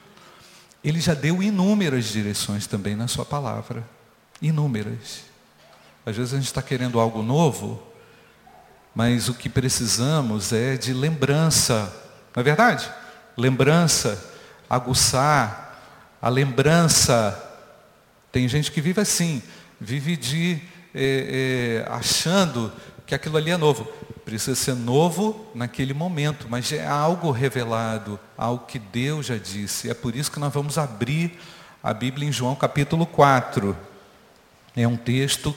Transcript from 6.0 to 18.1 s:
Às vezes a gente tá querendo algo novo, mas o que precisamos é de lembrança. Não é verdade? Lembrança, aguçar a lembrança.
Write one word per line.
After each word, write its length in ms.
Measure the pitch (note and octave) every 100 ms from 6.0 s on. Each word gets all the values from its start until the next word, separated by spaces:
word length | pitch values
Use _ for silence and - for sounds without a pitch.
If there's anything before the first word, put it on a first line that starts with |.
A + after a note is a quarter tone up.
Às 120 | - G#2
vezes 180 | B2
a 40 | C#3
gente 140 | C3
tá 100 | -
querendo 360 | - C3 B2 A#2
algo 240 | A2+ A2
novo, 600 | A2 C#3+ D#3+ - G#2 A2 - - - - - _ - - - - _
mas 340 | - A#2 B2 A2
o 60 |
que 140 | B2 -
precisamos 1040 | - B2+ - A#2 A2+ C3 D#3+ B2 G#2+ F#2+
é 240 | A2+ B2 C3
de 160 | A#2+
lembrança. 1000 | B2+ D3 D#3 C3 C#3+ D#3+ - - A2+ G2 - - - -
Não 60 | -
é 40 |
verdade? 460 | B2 D3+ A#3+ C#3+ - - - - - -
Lembrança, 840 | B2+ B2+ C3+ E3 E3 - B2 G2+ - - - - -
aguçar 1120 | B2 B2+ B2+ - C3 C#3+ D3 A2 F#2+ - - - - - _
a 80 | A#2
lembrança. 1120 | B2+ C#3 B2 C#3 E3 E3 - - A#2+ G#2+ - - - - - - _ _